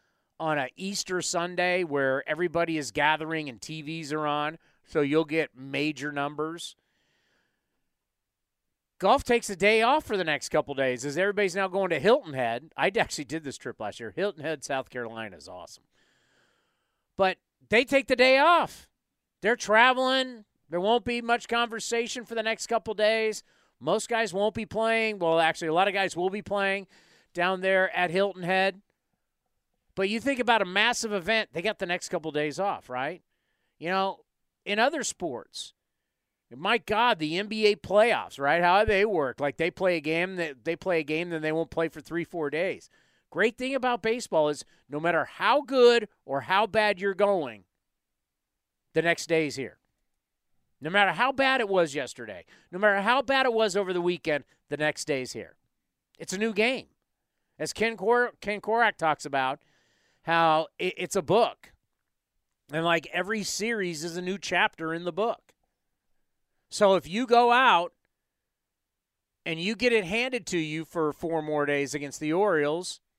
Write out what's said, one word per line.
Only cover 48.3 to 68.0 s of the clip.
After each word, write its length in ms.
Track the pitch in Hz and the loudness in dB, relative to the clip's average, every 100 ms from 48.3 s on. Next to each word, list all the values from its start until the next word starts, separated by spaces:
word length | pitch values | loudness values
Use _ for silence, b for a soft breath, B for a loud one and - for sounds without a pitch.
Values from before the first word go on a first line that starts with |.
| _ _ _ _ _ _ | _ _ _ _ _ _
the 80 | 160 | -2
next 260 | 165 165 - | 0 0 0
day 200 | 160 151 | 0 0
is 100 | 127 | -4
here. 220 | 113 - _ _ _ _ _ _ _ _ _ _ | -10 -12 _ _ _ _ _ _ _ _ _ _
No 100 | 151 | -2
matter 220 | 196 196 | 2 2
how 220 | 165 254 | 2 0
bad 260 | 269 269 262 | 2 2 2
it 80 | 208 | 2
was 280 | 190 165 143 | 2 2 0
yesterday, 500 | 127 - 110 92 - b b | -8 -10 -12 -12 -16 b b
no 80 | 180 | 0
matter 220 | 208 196 | 2 2
how 200 | 202 262 | 2 0
bad 240 | 254 269 262 | 2 2 2
it 60 | |
was 240 | 226 220 185 | 2 2 2
over 160 | 185 | 0
the 80 | 180 | 0
weekend, 460 | 175 175 160 147 - _ - | 0 -2 -2 -4 -4 _ -10
the 80 | 143 | -2
next 280 | 151 147 - | -2 -2 -4
day 180 | 135 | -4
is 100 | 127 | -4
here. 220 | 117 90 _ _ _ _ _ _ - | -10 -12 _ _ _ _ _ _ -18
It's 140 | 170 | -10
a 60 | 185 | -4
new 160 | 226 | -2
game. 340 | 202 226 254 - _ _ _ _ _ _ - | 0 0 -2 -10 _ _ _ _ _ _ -10
As 140 | 151 | -8
Ken 240 | - 220 226 | -4 -4 -2
Kor-, 360 | 190 240 240 - | 0 2 0 -4
Ken 220 | 202 208 | -8 -6
Korach 340 | - 226 226 - | -2 2 2 2
talks 300 | 160 147 147 | -2 -2 -2
about, 340 | 135 131 147 _ _ _ _ _ _ | -2 -2 -4 _ _ _ _ _ _
how 460 | - 165 165 156 156 - | -2 4 4 4 2 -4
it, 140 | 180 - | -6 -4
it's 200 | 175 196 | -4 -2
a 40 | |
book. 520 | 143 202 175 - - _ _ _ _ _ _ _ _ _ _ | 2 4 4 -2 -20 _ _ _ _ _ _ _ _ _ _
And, 140 | 151 170 | -2 2
like, 220 | 170 170 | 2 0
every 320 | 175 180 220 | -6 -4 -4
series 600 | 190 - 220 226 180 156 | -6 -4 -4 -2 -4 -4
is 120 | 170 170 | -8 -8
a 60 | |
new 160 | 180 196 | -6 -6
chapter 560 | - 175 208 - 160 | -2 0 0 0 -8
in 100 | 165 | -6
the 80 | 175 | -6
book. 300 | 165 226 - _ _ _ _ _ _ _ _ _ _ _ _ _ | -4 -4 -4 _ _ _ _ _ _ _ _ _ _ _ _ _
So 260 | - 202 190 | 2 4 4
if 120 | 151 | 2
you 180 | 196 247 | -4 0
go 260 | 233 240 | 2 4
out 420 | 240 262 175 175 _ | 4 4 4 2 _